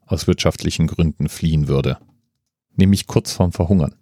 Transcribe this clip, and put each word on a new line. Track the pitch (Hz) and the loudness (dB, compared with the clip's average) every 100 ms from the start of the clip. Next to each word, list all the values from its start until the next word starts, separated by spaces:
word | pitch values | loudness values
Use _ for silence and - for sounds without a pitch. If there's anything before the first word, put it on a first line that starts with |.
| - | -6
aus | 85 - | -4 0
wirtschaftlichen | 87 101 - 87 - 82 | 0 0 -2 -4 0 0
Gründen | - 82 - 76 | 2 0 0 -6
fliehen | - 85 78 69 | -2 0 0 0
würde. | 69 67 64 _ _ _ _ _ _ _ - | 0 -2 -4 _ _ _ _ _ _ _ 2
Nämlich | 95 98 - | 4 4 2
kurz | - - | -2 -2
vorm | - 90 | -2 -2
Verhungern. | - 87 98 71 - | 0 0 2 0 -4